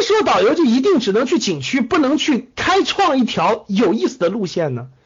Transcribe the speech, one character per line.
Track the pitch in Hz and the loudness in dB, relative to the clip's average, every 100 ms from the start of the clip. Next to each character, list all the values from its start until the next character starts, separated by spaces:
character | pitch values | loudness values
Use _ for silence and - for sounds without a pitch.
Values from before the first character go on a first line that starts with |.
说 | - 427 | 2 2
导 | 269 202 | 2 2
游 | 208 | 2
就 | 320 | 2
一 | 269 247 | 2 2
定 | 392 330 | 2 2
只 | 196 | 2
能 | 208 269 | 0 0
去 | 320 | -2
景 | - 151 | -2 -4
区， | 127 262 | -4 -4
不 | - 349 | 0 0
能 | 269 302 | 0 0
去 | - 247 - - | 0 -2 -4 -8
开 | 269 381 | 0 0
创 | - - 359 269 | 0 0 0 2
一 | |
条 | 226 - 175 220 - | 0 0 0 -2 -2
有 | 196 208 | 0 0
意 | 226 370 | 0 -2
思 | - | -2
的 | 175 | -4
路 | 214 185 | -2 -6
线 | 185 156 | -4 -4
呢？ | 120 127 _ | -6 -10 _